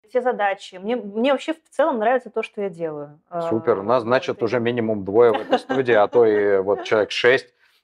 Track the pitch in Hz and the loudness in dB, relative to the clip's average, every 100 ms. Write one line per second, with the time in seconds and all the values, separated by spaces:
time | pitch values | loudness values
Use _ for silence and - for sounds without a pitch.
0 | _ 247 247 208 202 190 - 180 196 240 | _ -4 -2 -2 -2 -4 -10 -14 -8 -8
1 | 202 208 262 262 - 311 _ - 311 247 | -6 -4 -2 -2 -4 -10 _ -2 -2 0
2 | 214 247 - 226 220 - 196 170 165 151 | 0 0 -2 -8 -8 -6 -8 -6 -8 -8
3 | 147 147 _ 175 165 113 - 98 104 123 | -12 -18 _ -8 -4 -2 0 -2 0 0
4 | 110 127 - - 117 127 117 120 113 107 | 0 -2 -2 -4 -2 -2 -2 -2 -2 -4
5 | 95 107 120 107 - 269 - 139 123 107 | 0 4 4 4 0 -2 -2 -2 2 4
6 | 101 123 113 104 101 98 95 98 - 110 | 4 4 4 4 2 2 0 -2 0 0
7 | 98 - 120 123 - _ _ _ | 0 2 2 2 0 _ _ _